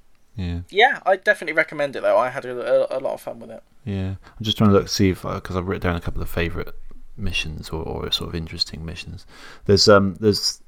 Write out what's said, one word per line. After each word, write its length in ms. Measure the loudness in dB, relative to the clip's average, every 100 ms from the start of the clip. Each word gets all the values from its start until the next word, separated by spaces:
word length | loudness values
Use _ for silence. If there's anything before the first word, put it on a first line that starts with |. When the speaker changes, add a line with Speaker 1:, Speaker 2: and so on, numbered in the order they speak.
| _ _ _ -8
Speaker 1:
Yeah. 240 | -6 -6 -6
Speaker 2:
yeah, 300 | 0 0 0 -2
I 120 | 0
definitely 360 | 0 -2 -2
recommend 420 | -2 -2 -2 -4 -2
it, 40 |
though. 160 | 2 4
I 120 | 2
had 160 | -4 -8
a, 480 | -6 2 2 2
a, 40 | -2
a 20 |
lot 140 | -4 -6
of 60 |
fun 180 | -10 -12
with 120 | -14
it. 100 | -18 -20 -14
Speaker 1:
Yeah. 260 | -6 -4 -4 -8
I'm 200 | -12 -6
just 140 | -2 4
trying 120 | 6
to 60 | 6
look, 120 | 4
see 220 | 4 4
if, 160 | 2 -2
uh, 140 | -8
'cause 160 | -6 -4
I've 100 | -2
written 220 | -2 0
down 80 | -2
a 40 |
couple 200 | -2 -4
of 80 | -2
favourite 400 | -2 -2 -4 -6 -8 -10 -12 -12 -6
missions 520 | -4 -2 -4 -8 -8
or, 140 | -6
or 260 | -6 -6 -4
sort 180 | -4 -4
of 60 | -6
interesting 500 | -6 -6 -6 -8 -10
missions. 400 | -10 -12 -14 -16 -20 -20 -4 4
There's, 240 | 6 10
um, 260 | 8 8 2
there's, 400 | 2 2 0 -6